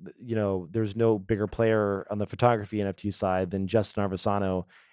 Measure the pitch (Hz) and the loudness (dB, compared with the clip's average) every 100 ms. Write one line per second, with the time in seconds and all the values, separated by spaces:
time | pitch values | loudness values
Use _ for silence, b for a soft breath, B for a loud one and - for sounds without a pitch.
0 | 90 - 123 110 101 95 82 113 107 104 | -20 -16 -4 0 0 0 -2 -2 -2 2
1 | 113 107 95 104 104 - 113 110 101 98 | 2 2 0 0 0 2 2 4 2 -2
2 | - 104 101 110 123 113 101 107 98 92 | -4 -6 -4 2 2 2 -2 -2 -2 -4
3 | 104 - 95 92 92 95 95 113 101 - | -6 -2 0 0 0 -2 2 2 0 -2
4 | 101 92 110 101 95 92 - b b | -2 -2 -2 0 0 -2 -4 b b